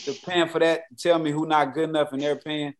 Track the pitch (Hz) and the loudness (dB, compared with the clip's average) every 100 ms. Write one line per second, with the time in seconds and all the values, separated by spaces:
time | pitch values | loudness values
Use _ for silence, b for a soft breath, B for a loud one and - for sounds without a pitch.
0 | 143 135 180 180 160 160 165 160 - 123 | -8 -8 -2 0 0 2 2 2 -4 -2
1 | 175 165 156 151 156 151 143 143 160 156 | 2 2 0 -2 2 2 2 0 0 0
2 | 147 139 147 139 151 151 143 | 0 -2 -2 -2 -4 -6 -6